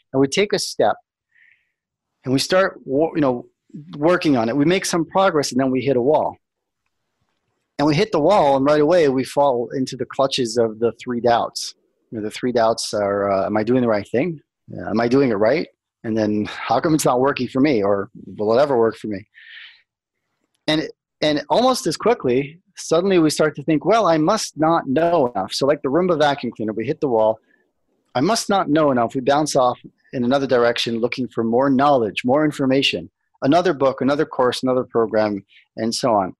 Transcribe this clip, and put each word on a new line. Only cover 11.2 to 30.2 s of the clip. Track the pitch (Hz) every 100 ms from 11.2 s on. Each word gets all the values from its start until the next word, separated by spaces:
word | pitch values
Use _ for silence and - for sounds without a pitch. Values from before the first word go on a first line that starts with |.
doubts. | 117 117 95 - - - _ _ _
You | 113
know, |
the | 104
three | - 127
doubts | 120 113 113 -
are, | 107 101 101 101
uh, | 95 92
"Am | 107
I |
doing | 110 127
the | 120
right | 107 101
thing? | 113 175 156 _ _ - 113
Uh, | 90
am | 104
I | 120
doing | 135 139
it | 101
right? | 107 151 - _ _ _
And | 120 110
then | 107 104 107
how | - - 120
come | 165
it's | 156 156
not | 127
working | 135 135 123
for | 131
me?" | 147 120
Or, | 101 101 98 - -
"Will | 95 107 117
it |
ever | 147 127
work | 113 104
for | 113
me?" | 101 104 - - - - _ _ _ _ _ _ _ _ _ -
And, | 156 - - _ _
and | 151 147 -
almost | 170 254 247 175
as | 151
quickly, | 208 240 135 123 143 165 _ -
suddenly | - 160 190 185
we | 156
start | - 156 147
to |
think, | 143 151 156
"Well, | 226 190
I | 160
must | 156 214 - -
not | 156 165 135
know | 131 170 170 123
enough." | 123 95
So | - 139
like | 151
the | 135
Roomba | 147 180 160
vacuum | 147 139 120
cleaner, | - 107
we | 107 113
hit | 160
the | 147
wall. | 113 110 110 _ _ _ _ _ _ _
I | 123
must | 156 226 -
not | 196 151
know | 147 151
enough. | 123 117 135
We |
bounce | 127 143 151 143
off | 127 120 - _ _
in | 143